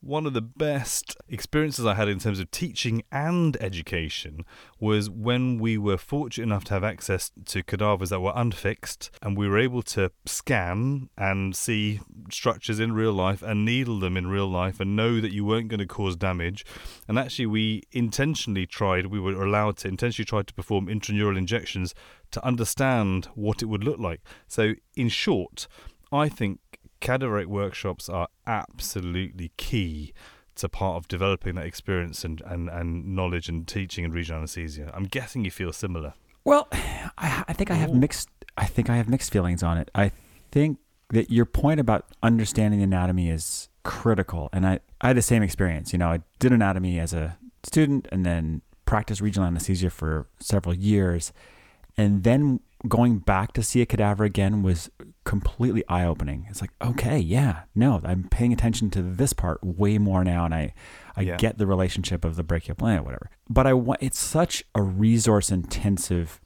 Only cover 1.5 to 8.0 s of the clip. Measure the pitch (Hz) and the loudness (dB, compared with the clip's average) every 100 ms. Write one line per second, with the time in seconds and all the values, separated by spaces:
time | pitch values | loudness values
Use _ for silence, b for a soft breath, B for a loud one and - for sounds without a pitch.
1.5 | 151 156 131 113 101 104 95 113 98 90 | 0 0 0 0 2 0 0 -2 -2 -4
2.5 | - 175 - 123 113 - 139 156 175 165 | -6 -6 -4 -2 -2 -4 -4 -2 2 2
3.5 | - 98 90 78 87 80 - 78 76 - | 0 -4 -6 -4 -4 -4 -6 -10 -12 -14
4.5 | B B _ 107 107 104 98 113 123 127 | B B _ 0 0 0 -4 -2 0 0
5.5 | 120 113 110 101 95 - 143 135 - 113 | 0 0 0 0 0 -2 -4 -4 -4 -2
6.5 | 101 - 101 107 90 - 92 - - 95 | -2 -2 -2 -2 -4 -4 -4 -4 -12 -8
7.5 | 95 - 98 104 98 | -6 -4 0 2 2